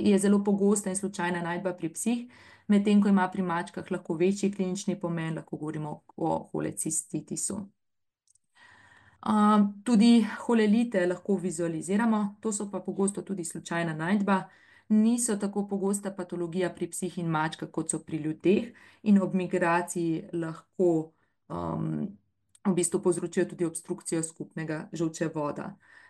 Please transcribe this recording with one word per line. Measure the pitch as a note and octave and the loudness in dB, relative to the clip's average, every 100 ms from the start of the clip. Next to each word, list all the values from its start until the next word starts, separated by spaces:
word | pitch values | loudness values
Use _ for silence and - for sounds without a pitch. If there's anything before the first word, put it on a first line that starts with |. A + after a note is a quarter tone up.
| G#3 | 4
je | G3 | 4
zelo | G3+ G3+ | 6 4
pogosta | G3+ G3 G3+ G3+ F#3+ | 4 2 2 2 0
in | F#3 | -4
slučajna | F#3+ - F3 F3 | -6 -4 -4 -2
najdba | E3+ F3 F#3 | -4 -4 -6
pri | F3+ D#3+ | -6 -8
psih, | - A3 A#3+ A#3+ - - - - | -4 -2 -2 -4 -18 -20 -8 2
medtem | G3+ G#3 G#3 | 4 6 6
ko | G3+ | 6
ima | G3 F#3 | 4 4
pri | G3 | 0
mačkah | F3+ E3+ F3 - - | -2 -2 -4 -8 -6
lahko | F3+ - | -6 -4
večji | D#3+ F3+ G3+ G3 | 2 2 2 0
klinični | G3+ F#3 F#3+ - F3 | -2 -4 -4 -4 -4
pomen, | E3+ E3+ D#3+ D#3 | -2 -4 -4 -6
lahko | - D#3 | -8 -10
govorimo | D3+ D#3 D3+ D#3 _ - | -8 -6 -8 -10 _ -4
o | E3 D#3+ D#3+ | -2 -2 -4
holecistitisu. | D#3 D#3 D#3 D#3+ D#3 - D#3 - - - - - _ _ _ _ _ _ _ _ _ - - - - _ - - | -6 -6 -4 -4 -4 -4 -8 -8 -8 -6 -6 -10 _ _ _ _ _ _ _ _ _ -20 -20 -20 -20 _ -10 0
Um, | G#3+ G#3 G#3+ G3+ - | 4 6 6 4 0
tudi | - A#3 A#3 A#3 G3+ - - | 2 6 8 8 6 -2 0
holelite | A#3 G#3+ A3+ A#3+ F#3+ F3+ | 2 4 4 2 0 0
lahko | F3+ - F#3+ | -2 -2 -2
vizualiziramo, | F3+ D#3+ E3+ D#3+ D#3+ G#3 A#3 G#3+ G3+ G#3 | -2 -4 -4 -4 -2 0 2 2 -2 -4
to | A3 | -6
so | G#3 G#3 | -4 -6
pa | F#3 | -8
pogosto | F#3+ F3 G3 G3 | -6 -2 -2 -2
tudi | - F#3 | -6 -8
slučajna | D#3+ E3 - E3+ E3 | -8 -10 -6 -4 -2
najdba. | D#3 E3 G#3 G3 F#3+ - - _ _ - | -2 0 0 2 0 -2 -16 _ _ 0
Niso | G#3+ A3 A#3+ A#3+ G3+ | 4 4 2 0 -2
tako | G3+ G#3 G3+ | -2 -4 -4
pogosta | G3 F#3+ G3+ F#3+ F#3+ | -2 -2 -2 -4 -8
patologija | F3+ F3 E3+ F3+ F3 | -8 -6 -4 -2 -4
pri | F3 F3 | -4 -8
psih | - F3+ F3+ | -6 -8 -4
in | E3 | -2
mačkah, | D#3 D#3+ - D#3+ | 0 -2 -4 -10
kot | - D#3+ | -6 -4
so | D#3+ | -4
pri | - D#3+ | -4 -6
ljudeh, | D3+ D#3 E3+ G#3+ - - - _ | -6 -2 2 2 2 -12 -20 _
in | G#3+ G3 | 4 4
ob | F3+ F#3 | 4 0
migraciji | F3 F#3 E3+ F3 F3 F3+ E3+ D#3+ - | 0 0 2 2 0 -2 -2 -2 -4
lahko, | F3 E3 D#3+ - - F3 E3 D#3+ _ _ _ - | -6 -6 -8 -10 0 2 2 0 _ _ _ -10
um, | D3 E3+ E3 D#3+ D#3 D3+ - _ _ _ _ | -6 -4 -2 -2 -4 -6 -10 _ _ _ _
v | G3+ | -2
bistvu | F3 F3 F#3 | 0 0 0
povzročijo | F#3 D#3+ E3+ F#3+ F3 | 0 0 -2 -2 -2
tudi | E3 E3 | -2 -4
obstrukcijo | - - F#3 - E3 | -4 -10 -10 -6 -4
skupnega | D#3+ - D#3+ E3+ D#3 D#3 - | -4 -8 -12 -8 -6 -6 -8
žolčevoda. | D#3+ D#3+ D#3+ D#3+ D#3+ D3 - - - _ - | -4 -4 -2 -4 -2 -4 -6 -10 -14 _ -20